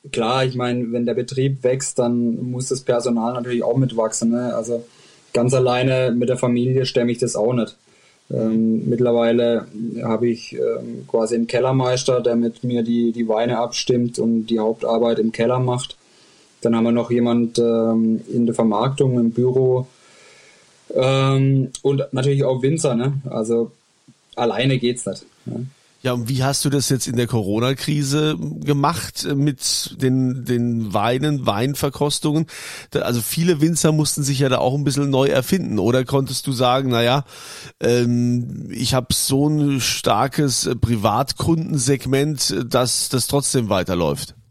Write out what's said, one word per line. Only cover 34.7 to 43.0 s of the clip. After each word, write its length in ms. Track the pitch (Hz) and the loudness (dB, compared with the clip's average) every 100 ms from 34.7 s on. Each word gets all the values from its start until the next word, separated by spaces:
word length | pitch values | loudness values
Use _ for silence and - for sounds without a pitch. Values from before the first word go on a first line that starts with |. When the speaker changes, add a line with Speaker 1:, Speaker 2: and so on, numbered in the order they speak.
| 139 | 0
Speaker 2:
ein 80 | |
bisschen 260 | 143 131 143 | 0 0 2
neu 160 | 135 135 | 2 4
erfinden. 540 | 131 - 190 - 104 | 2 0 -2 0 0
Oder 240 | 101 127 | 2 2
konntest 420 | 127 139 135 131 - | 2 0 0 -6 -4
du 60 | |
sagen, 380 | 123 127 131 135 | 0 2 2 2
"Na 100 | 117 | 2
ja, 220 | 120 139 - - - - - _ | 2 2 -2 -18 -18 -18 -20 _
ähm, 880 | 127 123 120 120 120 123 123 - - | 0 2 2 2 2 0 -2 -10 -10
ich 240 | 113 127 | -6 0
hab 180 | 131 - | 0 0
so 360 | - - 135 147 | -4 0 2 2
ein 320 | 151 143 135 | 2 2 0
starkes, 840 | - - - 107 131 139 143 120 - | -2 0 2 2 2 0 0 0 -2
äh, 100 | 120 | 0
Privatkundensegment, 1700 | 113 117 107 107 139 - - 165 160 151 120 135 127 135 151 143 - | 0 2 2 2 -2 -2 0 0 0 0 0 0 0 0 0 0 -2
äh, 120 | 95 | -2
dass 440 | 120 127 123 - | 0 0 2 -2